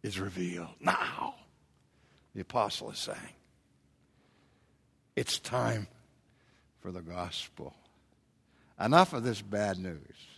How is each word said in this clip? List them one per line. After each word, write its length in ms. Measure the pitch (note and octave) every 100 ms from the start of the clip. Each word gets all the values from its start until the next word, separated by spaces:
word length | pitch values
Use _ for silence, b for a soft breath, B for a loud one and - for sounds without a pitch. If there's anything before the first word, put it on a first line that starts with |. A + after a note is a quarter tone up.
is 160 | G#2 F#2+
revealed." 560 | F#2+ F#2 F2 F2 E2 -
Now, 560 | - - - - - - - _ _ _ _ b b b b
the 60 | G2
apostle 500 | F#2 B2 G2+ - -
is 80 | -
saying, 360 | - - - - _ _ _ _ _ _ b b b b b b b b b _ _
it's 240 | - B2 -
time 480 | - B2+ A#2+ A2+ G2+ - - _ _ b b b b _
for 100 | F#2
the 100 | F2+
gospel. 720 | E2 F2 F2 - - - - - - _ _ _ _ _ b b b b
Enough 320 | G#2+ D#3+ F#3
of 100 | C3+
this 180 | A#2+ G#2
bad 380 | G#2 G#2 G#2 F#2
news. 480 | F#2 D#2+ - - -